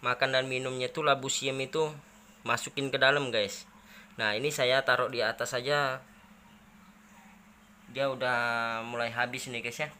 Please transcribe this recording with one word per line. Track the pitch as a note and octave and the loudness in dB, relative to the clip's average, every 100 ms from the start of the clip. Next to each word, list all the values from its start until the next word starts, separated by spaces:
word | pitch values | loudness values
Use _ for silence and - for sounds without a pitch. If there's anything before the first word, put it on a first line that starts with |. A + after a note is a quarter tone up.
makan | B2 B2 C3+ C3 | 0 2 4 4
dan | C3 | 2
minumnya | B2+ C3 B2+ B2+ | -2 -2 -2 -4
itu, | E3 | 0
labu | D3+ C3+ C3 | 2 2 2
siem | - C3+ C3 | -2 -2 -2
itu | C3 D#3 D#3 D3 - - - - | -2 0 -2 -4 -18 -20 -20 -12
masukin | A2+ A#2+ - - C3+ | -2 -2 -2 -4 -2
ke | B2+ | 4
dalam, | C3 C#3+ C3+ | 6 4 2
guys. | A2+ G2+ - - - - - - - | 0 0 -4 -14 -20 -20 -20 -20 -2
Nah, | A2 G#2+ | 0 2
ini | C#3+ | -2
saya | D3 B2 C3 | 0 2 2
taruh | C3 B2 B2 | 4 2 2
di | A#2+ | 0
atas | A2 A#2 A#2+ B2+ | 0 0 -4 -2
saja, | B2+ D3 C#3 C3 - - - - - - - - - - - - - - - - - - - | 0 0 0 -4 -10 -20 -20 -20 -20 -20 -20 -20 -20 -20 -20 -20 -20 -20 -20 -20 -20 -20 -12
dia | B2 C#3 | -2 -2
udah | B2+ B2+ A#2+ A#2+ A#2 A#2 A2+ | 0 0 2 2 0 0 -4
mulai | A#2 A#2+ A#2 | -4 -4 -2
habis | A2+ B2 B2+ C3 | 0 -2 -2 -8
nih, | A#2+ | -8
guys, | A#2 - | -8 -8
ya. | D3+ - | -8 -8